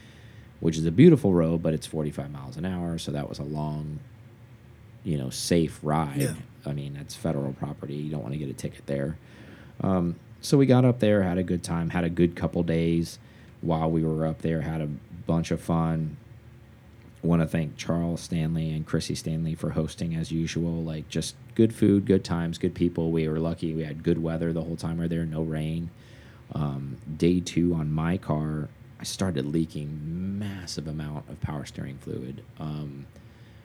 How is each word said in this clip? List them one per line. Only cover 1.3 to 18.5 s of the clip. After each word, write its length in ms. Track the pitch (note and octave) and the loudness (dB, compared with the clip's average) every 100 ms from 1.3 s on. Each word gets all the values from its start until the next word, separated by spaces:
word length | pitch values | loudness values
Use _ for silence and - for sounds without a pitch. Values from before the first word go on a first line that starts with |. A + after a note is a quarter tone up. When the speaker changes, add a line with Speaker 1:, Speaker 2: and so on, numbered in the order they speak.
Speaker 1:
road, 280 | F2 E2 E2 | 4 4 2
but 140 | E2+ D#2+ | 2 0
it's 100 | - | -2
forty-five 460 | D#2+ D2+ D2 D2 | -4 -4 -4 -8
miles 260 | C#2+ C2+ C#2+ | -10 -10 -6
an 80 | F#2 | -4
hour. 320 | F2+ E2+ E2 | -2 -2 -4
So 140 | - | -4
that 180 | C#2+ - | -4 -4
was 80 | - | -6
a 60 | |
long, 560 | C#2+ D2+ D2+ D2+ D2+ D2+ - - - - - - - - - - | -6 -4 -2 -4 -6 -8 -12 -20 -20 -20 -20 -20 -20 -20 -20 -10
you 160 | F#2+ D2 | -4 -2
know, 100 | C2 | -2
safe 500 | - - F2 D#2 - | -4 2 4 4 -2
ride. 360 | D2+ D#2 D2 C#2 | 0 0 0 0
Speaker 2:
Yeah. 120 | C#2+ D#2 - - D2 | -2 -4 -14 -12 -6
Speaker 1:
I 80 | |
mean, 220 | C#2+ C#2+ C#2 | -6 -6 -10
that's 180 | - - | -12 -6
federal 380 | E2 D2 C2+ | -2 -2 -4
property. 400 | C2+ C#2+ - D2 | -4 -8 -8 -8
You 160 | D2 D2+ | -6 -4
don't 140 | D#2 | -6
wanna 140 | A#1 D2 | -6 -6
get 120 | C#2 | -6
a 40 | |
ticket 340 | B1+ - - - | -6 -8 -8 -6
there. 320 | C#2 C#2 D#2+ - - - - - - | -2 -2 -6 -12 -20 -20 -20 -18 -4
Um, 340 | F#2+ F#2 E2+ E2+ - - | 0 2 2 -2 -12 -10
so 160 | - C#3+ | 4 6
we 80 | C3+ | 8
got 180 | B2+ | 8
up 140 | B2+ B2 | 6 6
there, 220 | G#2+ G#2 | 4 6
had 160 | F#2 F2+ | 4 2
a 60 | |
good 180 | F2 F2 | 0 -2
time, 300 | - E2+ E2 | 0 -2 0
had 120 | F2 E2+ | 0 0
a 40 | |
good 260 | F2 F2 - | 4 4 4
couple 280 | E2+ F2 | -2 0
days 560 | E2+ E2 E2 E2+ E2 - - - - - | 2 2 4 2 0 -6 -20 -20 -20 -6
while 300 | E2 D#2+ E2 | -2 2 2
we 120 | E2 | 2
were 220 | D#2+ D#2 D#2+ | 2 2 0
up 160 | D#2+ | 0
there, 200 | E2 D#2+ | 0 0
had 200 | D#2 D#2+ | -2 -2
a 80 | D2+ C#2+ - E2+ - | -4 -6 -10 -10 0
bunch 260 | E2+ E2 | 0 2
of 80 | E2 | -2
fun. 560 | - E2 D#2+ D#2+ D#2 D2 - - - - - - - - - - | 0 2 2 0 -2 -6 -16 -20 -20 -20 -20 -20 -20 -20 -20 -4
Wanna 240 | E2 E2+ D#2 | 2 4 4
thank 280 | E2+ D2+ - | 0 -2 -6
Charles 440 | - E2+ E2+ E2 | -2 0 0 -2
Stanley 480 | - E2+ D#2+ | -2 -2 0